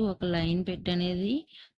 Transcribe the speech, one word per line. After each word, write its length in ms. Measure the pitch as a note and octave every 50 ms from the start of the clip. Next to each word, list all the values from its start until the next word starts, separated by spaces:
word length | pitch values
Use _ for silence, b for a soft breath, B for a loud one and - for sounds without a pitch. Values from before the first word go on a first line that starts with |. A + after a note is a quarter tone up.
| A3
ఒక 200 | G#3 F#3 - -
లైన్ 360 | F3+ F3 E3+ E3 E3 E3+ F3 F#3
పెట్టి 260 | F#3+ F3+ - - -
అనేది 420 | F3+ F3 F3 F3+ F3+ F3+ F#3 G3+ B3 D4+ E4 B B B B B B